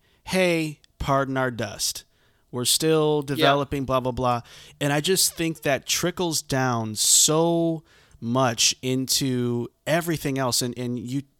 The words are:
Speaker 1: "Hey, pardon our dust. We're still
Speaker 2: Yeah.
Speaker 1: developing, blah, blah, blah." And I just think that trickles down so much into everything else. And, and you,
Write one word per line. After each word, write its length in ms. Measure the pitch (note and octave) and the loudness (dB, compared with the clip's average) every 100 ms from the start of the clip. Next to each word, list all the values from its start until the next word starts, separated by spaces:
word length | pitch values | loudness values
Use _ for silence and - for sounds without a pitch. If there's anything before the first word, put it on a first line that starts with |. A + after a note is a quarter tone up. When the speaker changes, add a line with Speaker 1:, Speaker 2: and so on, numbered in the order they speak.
| _ _ | _ _
Speaker 1:
"Hey, 560 | - F#3 F3+ E3 D#3 D3+ _ - | -4 0 2 0 -2 -8 _ -10
pardon 360 | - C#3 C3+ C3 | 0 0 0 -2
our 140 | C3 | -2
dust. 540 | A#2 G#2+ A#2+ - - - _ _ _ _ | -4 -8 -4 -6 -6 -12 _ _ _ _
We're 120 | A#2+ | -4
still 600 | B2 - D#3+ D#3 D3+ D3+ C3+ | 0 2 4 4 4 0 -2
Speaker 2:
Yeah. 80 | |
Speaker 1:
developing, 500 | C#3 D3 C#3+ C#3 C#3+ | 2 4 4 0 -4
blah, 140 | C3 C3 | 0 0
blah, 140 | B2+ | 0
blah." 300 | B2 B2+ A#2+ - - - - | -2 0 0 -4 -20 -18 -4
And 120 | C#3+ | 0
I 80 | D3 | 0
just 340 | D3+ F#3+ - | 2 2 0
think 280 | - E3 D#3+ | 0 -4 -2
that 220 | D3+ C3 - | 0 -2 0
trickles 540 | - E3+ F3 F3 D3+ | -2 -2 -2 -2 -2
down 540 | - C3+ C3 A#2+ A2 | -2 0 0 0 -2
so 880 | G#2+ - - - D#3 E3+ E3+ E3 D#3+ - _ _ - | -2 2 4 4 4 4 2 0 -2 -8 _ _ -10
much 560 | A#2 B2+ C3 A#2 - - | -2 2 2 2 0 0
into 840 | B2+ C3 B2+ - C#3 B2+ A#2+ A#2+ A#2 _ | -2 -2 0 -2 0 0 0 -2 -4 _
everything 540 | - D#3+ E3 D3+ D3 C3+ | -2 -2 0 -4 -2 -2
else. 240 | C3 A#2 | 0 0
And, 160 | B2+ A#2+ | -2 -4
and 180 | B2 B2 | -6 -6
you, 260 | A#2 C3+ C3+ - | -6 -8 -8 -10